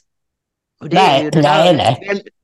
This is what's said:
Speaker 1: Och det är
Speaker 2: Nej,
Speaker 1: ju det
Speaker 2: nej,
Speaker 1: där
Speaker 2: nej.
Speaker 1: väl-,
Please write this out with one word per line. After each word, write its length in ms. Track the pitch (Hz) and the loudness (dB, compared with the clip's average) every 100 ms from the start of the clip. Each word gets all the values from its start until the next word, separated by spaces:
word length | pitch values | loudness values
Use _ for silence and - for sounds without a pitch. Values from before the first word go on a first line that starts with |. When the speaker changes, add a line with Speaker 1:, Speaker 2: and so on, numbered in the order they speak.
| _ _ _ _ _ _ _ _ | _ _ _ _ _ _ _ _
Speaker 1:
Och 80 | 156 | -4
det 80 | 175 | 0
är 60 | 185 | 2
Speaker 2:
Nej, 140 | 135 | 0
Speaker 1:
ju 60 | 151 | 0
det 120 | 156 | 0
Speaker 2:
nej, 240 | 147 156 175 | 2 2 2
Speaker 1:
där 100 | 151 | 2
Speaker 2:
nej. 280 | - - 196 | 0 -4 -6
Speaker 1:
väl-, 140 | 202 - _ | -10 -10 _